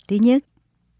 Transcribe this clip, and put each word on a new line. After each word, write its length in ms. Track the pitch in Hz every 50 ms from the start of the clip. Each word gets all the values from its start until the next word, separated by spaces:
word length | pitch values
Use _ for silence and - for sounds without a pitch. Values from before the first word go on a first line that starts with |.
| _ -
thứ 80 | 196
nhất, 280 | 208 226 240 254 285 - _ _ _ _ _ _ _ _ _ _ _